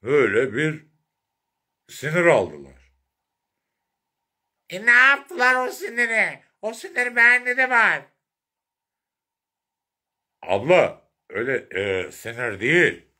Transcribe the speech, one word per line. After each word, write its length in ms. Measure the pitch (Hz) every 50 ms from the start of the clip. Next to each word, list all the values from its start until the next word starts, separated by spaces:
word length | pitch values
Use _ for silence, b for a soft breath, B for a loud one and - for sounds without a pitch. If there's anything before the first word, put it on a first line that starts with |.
| 98
böyle 500 | 113 143 147 131 107 98 110 135 131 101
bir 320 | 123 151 156 151 156 _ _ _ _ _ _ _ _ _ _ _ _ _ _ _ _ _ _ _ _ _ _
sinir 360 | - - - 147 156 175 170
aldılar. 640 | 170 151 117 95 82 76 73 69 67 67 _ _ _ _ _ _ _ _ _ _ _ _ _ _ _ _ _ _ _ _ _ _ _ _ _ _ _ _ _ _ _ _ _ _ _ _ _ _ _
E, 160 | - 185 220
ne 60 | 240
yaptılar 760 | 240 247 254 269 285 277 277 _ 359 254 247 254 254 254 254 247
o 40 |
siniri? 720 | - - 359 403 233 233 240 226 226 220 196 170 143 127 _ _ _ _
O 120 | - 214 233
sinir 420 | 233 - 381 339 269 247 247 233
bende 420 | 233 233 240 247 247 247 247 247 262
de 120 | 262 254
var. 360 | 254 233 220 196 165 147 131 _ _ _ _ _ _ _ _ _ _ _ _ _ _ _ _ _ _ _ _ _ _ _ _ _ _ _ _ _ _ _ _ _ _ _ _ _ _ _ _ _ _ _ _ _ _ _
Abla, 680 | - 80 92 101 113 147 180 175 131 85 - - _ _ _ _ _ _
öyle, 500 | - 98 117 131 135 117 - _ - 92
e, 320 | 101 101 95 92 90 76
sinir 480 | - - - 110 117 117 123 120 104 92
değil. 460 | 104 127 156 180 170 113 82 - _ _ _